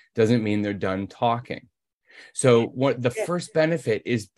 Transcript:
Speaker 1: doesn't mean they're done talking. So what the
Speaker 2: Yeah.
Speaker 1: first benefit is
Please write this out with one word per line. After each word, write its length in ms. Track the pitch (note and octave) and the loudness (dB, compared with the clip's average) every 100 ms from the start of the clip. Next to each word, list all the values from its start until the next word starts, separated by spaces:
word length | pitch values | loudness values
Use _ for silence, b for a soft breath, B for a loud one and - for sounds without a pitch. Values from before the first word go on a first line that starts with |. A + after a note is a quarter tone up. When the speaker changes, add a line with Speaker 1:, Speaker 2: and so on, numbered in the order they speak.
| b | b
Speaker 1:
doesn't 300 | A2+ A2 A#2+ | 0 2 2
mean 160 | G#2+ G#2 | 2 -2
they're 260 | G#2 G2+ F#2+ | -2 -4 -4
done 160 | F#2+ G2 | -4 -6
talking. 580 | - A#2+ A#2+ B2 - _ _ _ _ B B B - | -2 -2 -2 -6 -14 _ _ _ _ B B B 0
So 80 | C3+ A#2 A2+ B2 | 4 4 2 -2
what 180 | C3+ B2 | -2 0
the 140 | A#2+ G#3+ | -2 -2
Speaker 2:
Yeah. 80 | |
Speaker 1:
first 240 | G3+ F3 - | -4 -4 -2
benefit 460 | D#3+ D#3 E3 B2 G#2+ | 0 0 0 -2 -4
is 240 | F#2 A#2 G2+ | -2 -4 -4